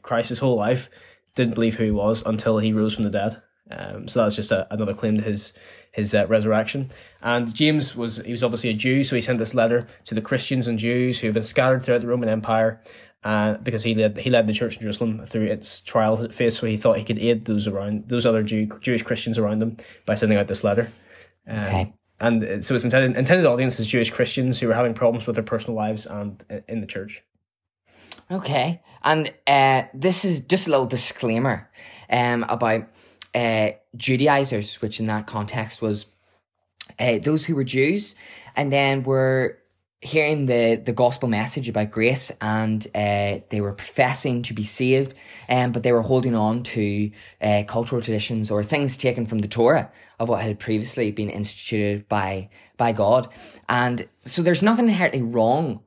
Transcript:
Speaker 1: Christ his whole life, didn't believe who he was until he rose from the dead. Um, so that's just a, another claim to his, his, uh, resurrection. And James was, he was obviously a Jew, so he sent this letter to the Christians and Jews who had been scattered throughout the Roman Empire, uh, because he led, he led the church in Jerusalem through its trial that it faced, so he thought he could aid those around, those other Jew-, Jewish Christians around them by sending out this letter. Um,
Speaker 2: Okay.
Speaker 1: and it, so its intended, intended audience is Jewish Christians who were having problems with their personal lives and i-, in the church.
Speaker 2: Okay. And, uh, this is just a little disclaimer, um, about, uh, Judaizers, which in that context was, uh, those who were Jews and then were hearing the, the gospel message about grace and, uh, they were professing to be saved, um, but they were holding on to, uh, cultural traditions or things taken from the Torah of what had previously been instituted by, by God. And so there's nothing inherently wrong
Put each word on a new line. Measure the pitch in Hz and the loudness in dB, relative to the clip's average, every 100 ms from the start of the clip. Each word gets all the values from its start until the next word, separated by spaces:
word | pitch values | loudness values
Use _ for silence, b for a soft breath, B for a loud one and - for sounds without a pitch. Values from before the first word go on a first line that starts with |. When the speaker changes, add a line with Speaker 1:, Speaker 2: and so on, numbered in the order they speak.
Speaker 1:
Christ | - 117 113 | 0 -2 0
his | 120 | 0
whole | 135 117 | 2 2
life, | 104 127 - b b b _ | 2 0 -4 b b b _
didn't | - 120 113 | 0 0 2
believe | 113 110 | 0 2
who | 110 | 0
he | |
was | 104 104 113 - | 2 2 0 -2
until | 110 113 110 | -2 2 2
he | 110 | 2
rose | 107 107 | 2 0
from | 107 107 | 0 -2
the | |
dead. | 101 101 - _ _ _ | 0 -2 -6 _ _ _
Um, | - - 98 - | -14 -12 -12 -4
so | 123 | 2
that's | 107 107 | 2 0
just | 104 | -2
a, | 98 - | -2 -2
another | 107 104 | -4 -4
claim | 104 113 107 | -2 0 0
to | |
his, | 107 101 - B B B B | 0 -4 -6 B B B B
his, | - 104 | -6 0
uh, | 104 95 | 2 4
resurrection. | 110 110 107 110 139 131 B B B | 2 4 2 0 -4 -8 B B B
And | 113 120 117 110 | -2 -2 -2 0
James | 151 151 135 117 | 2 2 -2 -6
was, | 117 107 | -6 -6
he | 110 | -8
was | 120 | -2
obviously | 120 117 123 | -2 -2 -2
a | |
Jew, | 107 127 135 | -2 2 2
so | 135 123 | 2 -2
he | |
sent | 120 120 | -2 -2
this | 110 127 | 0 2
letter | 113 120 120 B - | 2 2 -2 B -6
to | |
the | 110 | -6
Christians | 107 127 - 131 120 | -2 -4 -2 -2 -2
and | 113 | -2
Jews | 117 123 127 123 | 0 0 0 -2
who | 117 | -2
had | |
been | 110 | -2
scattered | 107 - 127 131 | 0 2 2 2
throughout | 131 120 | 2 0
the | 120 | 2
Roman | 123 113 | -2 0
Empire, | 110 113 113 113 113 B B B B | -2 0 2 2 -2 B B B B
uh, | 107 107 107 107 | -2 0 0 0
because | - 110 | -4 -2
he | 117 | 0
led, | 110 107 104 | 2 2 0
he | 131 | 2
led | 123 107 | 4 4
the | |
church | 107 117 - | 0 -4 -4
in | |
Jerusalem | 110 104 117 110 - | -8 -4 -4 -4 -6
through | 113 107 | -4 -2
its | 107 - - | -2 -6 -10
trial | - 120 110 110 | -2 2 2 2
that | 117 | -2
it | |
faced, | - 117 113 | 0 0 2
so | 117 | -2
he | 107 | 0
thought | - 110 | 2 2
he | 107 | 0
could | 107 | -2
aid | 113 117 110 | 0 0 0
those | 104 104 | -2 -2
around, | 98 101 107 - | -4 -4 -6 -2
those | 120 117 | 0 2
other | 110 | 2
Jew-, | 107 110 107 - | 0 -2 -2 -4
Jewish | - 117 | -2 -2
Christians | 113 113 120 113 | -2 -6 -2 -2
around | 104 110 | 0 0
them | 113 113 B B - | -2 -6 B B -4
by | 107 | 0
sending | 110 104 | 2 2
out | 101 | 2
this | 98 | 0
letter. | 104 101 113 B B B B _ - | 0 0 -2 B B B B _ -10
Um, | 110 | -6
Speaker 2:
Okay. | 101 95 98 - _ _ | -2 -2 -2 -8 _ _
Speaker 1:
and | 113 113 | 2 2
it, | 107 101 - | 0 -4 -2
so | 123 | 0
its | |
intended, | 120 131 127 113 | 2 4 2 2
intended | 131 180 156 | 2 4 4
audience | 120 131 123 | 4 0 -2
is | 107 | 0
Jewish | 123 113 | 0 0
Christians | - - - 131 127 | 0 0 0 0 0
who | 120 | 0
were | |
having | 110 123 113 | 2 2 2
problems | 120 117 110 | 2 2 -2
with | 113 | -4
their | |
personal | 110 113 - 110 | -2 -4 -4 -4
lives | 107 107 - | -2 -4 -8
and | 104 104 98 - | -8 -8 -10 -14
i-, | 104 - | -14 -8
in | 113 | -8
the | 95 | -8
church. | 98 104 - _ _ _ _ _ _ _ B B B _ | -10 -12 -16 _ _ _ _ _ _ _ B B B _
Speaker 2:
Okay. | 190 135 143 131 170 b b | -6 -2 0 0 -4 b b
And, | - 156 151 - - | 2 2 0 -4 2
uh, | 139 135 131 120 | 6 6 4 0
this | 135 175 180 196 | -2 0 2 0
is | 151 | -2
just | 131 185 180 | 0 0 2
a | |
little | 143 123 | 2 2
disclaimer, | 120 - - 120 113 131 101 - B B B B | -2 -4 -4 -2 0 0 -2 -8 B B B B
um, | 117 120 120 - | 0 2 0 -2
about, | 113 117 110 110 B B B - 123 | 0 0 0 -2 B B B -6 -2
uh, | 117 110 107 - _ 117 | 0 2 0 -2 _ -8
Judaizers, | - 127 147 139 139 113 101 - | -2 2 4 4 2 -4 -6 -6
which | 107 - | -8 -4
in | 110 | -2
that | 107 107 | -4 -4
context | 110 104 - 107 - | -8 -6 -6 -8 -4
was, | 110 104 - _ _ _ _ _ _ _ - - | -4 -4 -8 _ _ _ _ _ _ _ -20 -2
uh, | 123 113 | 0 2
those | 143 156 151 | 2 0 0
who | 147 | -2
were | |
Jews | 131 131 143 202 208 - B B B - | 0 2 2 2 -4 -8 B B B -2
and | 143 | 0
then | 139 139 135 | 2 2 0
were | 127 135 131 131 127 - _ _ _ _ | 2 2 4 2 0 -4 _ _ _ _
hearing | - 156 151 151 131 | -2 0 2 2 2
the, | 120 113 113 | 4 4 2
the | 123 | -2
gospel | 113 123 123 123 | 2 2 2 0
message | 107 113 - 120 | 0 -2 -4 -4
about | 110 107 | -2 -2
grace | 110 117 131 - - | 2 2 2 -4 -6
and, | 107 110 110 110 107 104 | -2 0 0 -2 -4 -4
uh, | 104 101 101 98 - | 0 0 0 -4 -4
they | 104 | -4
were | 101 | -4
professing | 101 - - 127 131 143 120 | -6 -8 0 0 0 -2 -2
to | 120 | -4
be | 107 | -6
saved, | 104 - 127 131 135 B B B B | -6 -2 2 2 0 B B B B
um, | 123 123 | 0 2
but | 120 | 0
they | 123 | 2
were | 120 | 2
holding | 113 131 123 113 | 4 2 2 0
on | 107 117 | 0 0
to, | 123 117 104 101 104 B B B | -4 -2 -2 0 -4 B B B
uh, | 107 104 104 | 2 2 0
cultural | 113 117 123 | -4 -2 -4
traditions | 113 110 - 113 107 | -2 -4 -2 -4 0
or | 104 | -2
things | 104 151 143 131 | 0 0 0 0
taken | 131 120 113 | -2 -2 -4
from | 113 | -4
the | 107 | -2
Torah | 120 117 156 - b b b | 2 4 4 0 b b b
of | 113 | -2
what | 104 | 0
had | 110 104 | -2 -6
previously | - 110 107 - 107 | -2 -2 -2 -2 -2
been | 104 104 | -2 -6
instituted | - 104 - - 110 104 101 - | -6 -8 -8 -4 -2 0 -2 -2
by, | 104 95 95 98 b b - | -2 -2 -6 -10 b b -2
by | 117 | 0
God. | 110 101 123 127 B B B - | 2 4 4 2 B B B -2
And | 123 123 120 - _ | 0 0 -2 -8 _
so | - - | -4 0
there's | 170 170 | 2 4
nothing | 202 233 233 | 4 4 2
inherently | 185 175 139 | 4 2 0
wrong | 117 117 113 143 156 107 | -2 2 2 2 0 -6